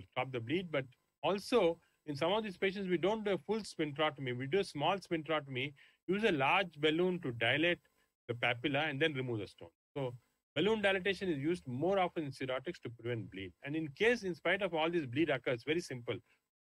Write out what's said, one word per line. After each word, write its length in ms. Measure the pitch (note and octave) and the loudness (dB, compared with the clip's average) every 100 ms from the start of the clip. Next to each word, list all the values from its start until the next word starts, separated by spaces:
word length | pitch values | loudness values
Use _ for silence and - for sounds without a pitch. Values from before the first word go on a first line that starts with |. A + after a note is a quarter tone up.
| F#2+ | -8
stop 200 | B2 C3 | -4 -4
the 80 | B2+ | -4
bleed. 260 | A2+ F3 F3+ | -2 -2 0
But 160 | D3 C#3 _ _ _ | -4 -4 _ _ _
also 560 | D#3+ G3 - A#3+ E3+ E3+ _ _ D3+ | 0 0 2 4 4 2 _ _ -8
in 100 | C#3+ | -2
some 180 | E3 | 0
of 100 | G#3+ | 0
these 140 | G#3+ F3 | -2 -2
patients, 320 | G3 G3 F#3 | -2 -2 0
we 80 | E3+ | 2
don't 260 | F3+ A3 | 2 2
do 80 | G#3 | 0
a 60 | F#3 | 0
full 220 | - A3 | 0 -4
sphincterotomy. 800 | G3 - D3+ C#3+ D#3 C#3+ B2+ B2 | -4 -4 -4 0 0 0 -4 -4
We 100 | C#3 | 0
do 120 | F#3+ | 0
a 40 | |
small 340 | F#3 D3 D#3 G3 | 0 0 0 0
sphincterotomy, 760 | - E3+ D3+ D#3 C#3 B2+ C3+ - - _ - | -2 -4 0 -2 -2 -4 -4 -8 -20 _ -2
use 180 | G3+ A3 | 2 2
a 60 | |
large 400 | D3+ C#3 F3+ F#3 D3 | 4 4 2 0 0
balloon 400 | D#3 D#3+ F#3 F3 | 2 4 2 0
to 100 | D3 | -2
dilate 480 | A#2 A#2 C#3+ E3+ E3+ _ _ _ _ - | 0 2 4 4 2 _ _ _ _ -8
the 60 | |
papilla 560 | A#2+ B2 A#2+ D#3 C#3 D#3 | -2 0 0 0 0 0
and 120 | C3+ | 0
then 120 | D#3+ | 0
remove 260 | C3+ B2 A2 | 0 -4 -4
the 80 | - | -6
stone. 220 | - E2+ _ _ D3 | -12 -20 _ _ -6
So 180 | B2+ B2 _ _ _ D3 | -6 -6 _ _ _ 0
balloon 260 | F#3+ A3 | 2 4
dilatation 480 | G3+ F#3+ G3 F#3 F#3+ | 2 2 0 -2 0
is 80 | C#3+ | 0
used 280 | D3 F3 C3 | 0 -2 -4
more 320 | B2 E3+ G3 | -2 2 2
often 280 | F3 F3+ C#3+ | 2 -2 -6
in 60 | |
cirrhotics 500 | - C3 C3 F3 - | -6 -4 -4 -6 -8
to 60 | B2 | -10
prevent 420 | A#2 A#2 A#2 F#2 | -8 -4 -4 -6
bleed. 220 | F#2 F#2+ - | -8 -10 -10
And 140 | C#3+ D#3+ | -6 -4
in 100 | D#3 | -4
case, 360 | C#3+ A3 B3 | 0 2 2
in 120 | F#3+ E3 | -2 -2
spite 260 | E3 G3 | 0 0
of 120 | F#3+ | 0
all 160 | D#3+ E3 | 0 0
this 160 | F3 C3 | 0 0
bleed 240 | C3 D#3+ | 0 2
occurs, 340 | B2+ D3 A#2+ - | 0 0 -2 0
very 160 | E3 | -2
simple. 340 | - B2 A#2+ G2 - _ _ _ _ | -2 -6 -6 -8 -8 _ _ _ _